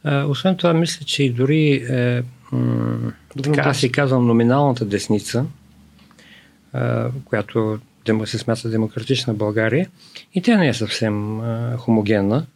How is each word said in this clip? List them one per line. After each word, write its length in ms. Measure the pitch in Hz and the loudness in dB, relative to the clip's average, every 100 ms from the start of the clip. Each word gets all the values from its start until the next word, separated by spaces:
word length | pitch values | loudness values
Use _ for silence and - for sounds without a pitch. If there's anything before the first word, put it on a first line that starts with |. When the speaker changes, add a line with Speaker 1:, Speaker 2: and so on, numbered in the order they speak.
Speaker 1:
А, 200 | 151 143 | 0 0
освен 320 | 143 135 190 180 | 0 0 0 2
това, 180 | 175 | 2
мисля, 300 | 165 165 - 143 | 2 0 -4 -8
че 160 | - | -2
и 80 | 139 | 0
дори, 420 | 120 135 156 151 135 120 | 2 0 2 2 2 0
е, 340 | 127 123 123 123 - - | -2 0 -2 -4 -12 -6
м, 600 | 127 123 117 117 117 117 - _ 139 | -2 0 0 -2 -4 -6 -10 _ -6
Speaker 2:
Добре, 140 | 135 | 0
Speaker 1:
така, 100 | 147 | 2
аз 60 | 143 | 2
Speaker 2:
въпрос. 120 | 127 | 2
Speaker 1:
си 140 | 131 | 0
казвам 340 | 123 139 131 120 | 2 2 4 4
номиналната 580 | 117 117 135 143 120 | 4 4 4 2 0
десница, 600 | 104 98 - 107 - 120 147 - - - - _ - - - - _ _ _ | -2 -4 -2 -2 0 -4 -4 -8 -20 -20 -20 _ -20 -20 -20 -20 _ _ _
а, 360 | 127 120 117 120 131 | -4 -2 0 -2 -6
която 540 | - 107 104 113 110 107 - _ - | -4 -4 -2 0 0 -2 -10 _ -2
демо-, 200 | 110 107 | 0 0
се 120 | 113 | -6
смята 300 | - 113 117 | -2 -2 -2
демократична 680 | 113 110 - 113 131 - | -2 -2 -4 -2 -2 0
България, 520 | 107 107 107 110 131 185 _ - - - | -2 0 0 2 0 -2 _ -20 -20 -6
и 80 | 190 | -2
тя 140 | 180 220 | 2 4
не 100 | 160 | 4
е 60 | |
съвсем, 680 | 117 107 - 110 104 104 110 | 2 -4 -2 -2 -2 -4 -4
а, 360 | 113 113 120 120 | -4 -4 -4 -4
хомогенна. 680 | - 113 104 107 98 123 165 | 2 2 4 2 2 0 -2